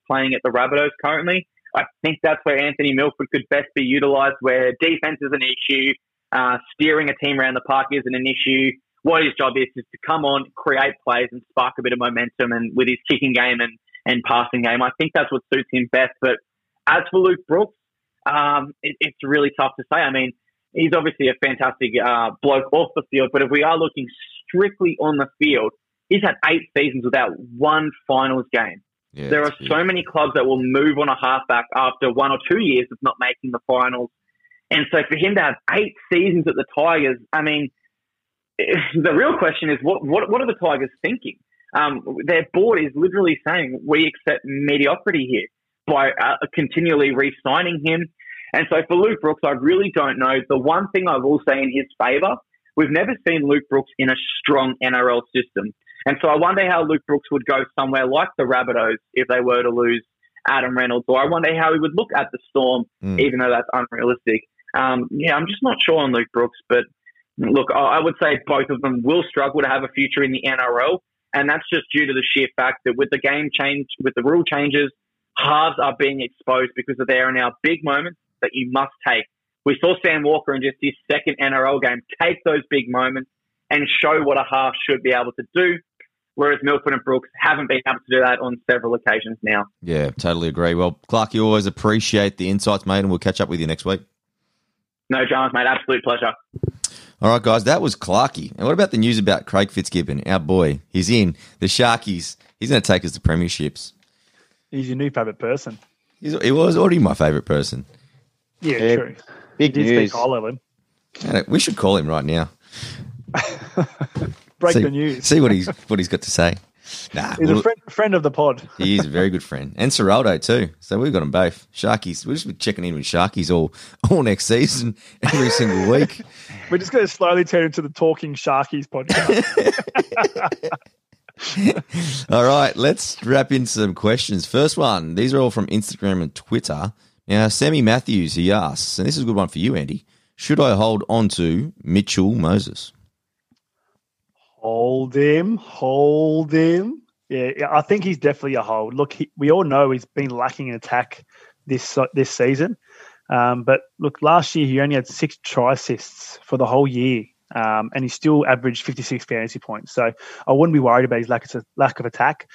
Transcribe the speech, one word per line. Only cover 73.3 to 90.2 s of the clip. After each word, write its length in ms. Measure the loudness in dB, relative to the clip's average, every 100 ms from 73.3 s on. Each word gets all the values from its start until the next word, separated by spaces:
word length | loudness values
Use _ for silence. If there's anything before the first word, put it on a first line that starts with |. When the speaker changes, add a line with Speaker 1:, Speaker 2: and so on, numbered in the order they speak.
| -2 -2
Speaker 1:
change, 320 | -2 -2 -4 -6 -6
with 100 | -4 -2
the 80 |
rule 200 | 2 2
changes, 480 | 2 0 0 0 -2 -6 _ _ _ -4
halves 380 | 0 2 2 0
are 140 | -2 0
being 220 | -2 -2
exposed 500 | -8 _ -2 0 0 -4
because 200 | -6 -4 0
there 200 | 2 2
are 20 |
now 200 | 0 -2 -2
big 220 | -4 -2
moments 360 | -2 -2 -4 -12 _ -6
that 100 | -6
you 180 | -4 -4
must 200 | -2 -4 -4 -2
take. 180 | -2 -4 _ _ _ -2
We 120 | 2
saw 140 | 2 2
Sam 200 | 0 0
Walker 320 | 2 0 0 -4
in 80 |
just 140 | -4 -4
his 120 | -6 -6 -4
second 240 | -2 -2 -2
N 140 | 0
R 140 | 0 0
L 120 | 2
game 200 | 0 -2 -6 -2
take 180 | -2 0
those 180 | 0 -2 0
big 140 | -2 0
moments 400 | -2 -2 -4 -12 _ _ _ -4
and 180 | -2 0 0
show 200 | 2 2
what 140 | 2 0
a 60 | 0
half 240 | 0 0 -2 -4
should 140 | -2
be 80 | 0
able 200 | 0 -2
to 100 | -8 -6
do, 260 | 0 0 -2 _ _ _ _ _ -2
whereas 240 | 0 0
Milford 300 | 0 0 0
and 100 | -4
Brooks 240 | -2 -4 -4 -4
haven't 300 | -2 0 -2
been 140 | -4 -4
able 140 | -6
to 60 | 0 2
do 40 |
that 160 | 2 0
on 220 | -4 -4 -2
several 220 | -2 0
occasions 440 | -2 0 -2 -4 -8
now. 240 | -2 -2 -2 _
Speaker 2:
Yeah, 300 | -4 -2 -2
totally 360 | -2